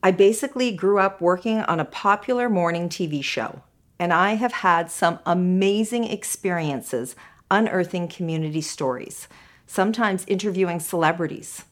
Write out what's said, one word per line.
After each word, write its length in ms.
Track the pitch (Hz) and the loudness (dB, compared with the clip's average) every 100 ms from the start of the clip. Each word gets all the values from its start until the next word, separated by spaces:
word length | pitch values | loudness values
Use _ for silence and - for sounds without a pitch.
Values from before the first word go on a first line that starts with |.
I 100 | 190 | 2
basically 600 | 190 202 220 269 262 254 | 6 6 4 -4 -2 -2
grew 280 | 190 190 202 | 0 0 4
up 220 | 190 190 | 2 2
working 380 | 170 180 220 220 | 2 2 0 -2
on 200 | - 165 | 0 -2
a 60 | 151 | -2
popular 640 | - 202 202 - 247 240 | -2 2 2 2 0 2
morning 400 | 196 170 170 170 | 2 2 0 -4
T 160 | - 170 | -4 -4
V 160 | 147 | -4
show, 400 | 135 - 113 - _ _ _ _ | -4 -4 -6 -8 _ _ _ _
and 120 | 175 | 0
I 220 | 170 190 | 4 4
have 200 | 214 240 | 2 -2
had 380 | - 190 170 165 | 0 4 4 2
some 280 | - 170 175 - | 0 0 0 0
amazing 800 | 180 180 185 196 202 220 240 226 | 2 2 2 2 2 0 -2 -4
experiences 1080 | 247 - - 196 175 156 135 - 123 127 - - _ _ | -6 -6 -6 -2 -2 -2 -4 -4 -6 -6 -12 -20 _ _
unearthing 560 | 196 220 185 175 180 175 | 2 4 0 0 -2 -6
community 520 | - 170 160 156 156 | -6 -4 -2 -2 -4
stories, 640 | 156 - 139 123 - - - - - _ _ | -6 -4 -2 -2 -8 -16 -18 -20 -20 _ _
sometimes 600 | - 190 226 220 190 - | -2 0 2 0 -2 -2
interviewing 520 | 196 208 185 185 170 | -2 -2 0 0 -2
celebrities 840 | 160 175 160 170 165 - - - - | -4 0 0 0 -4 -6 -14 -18 -20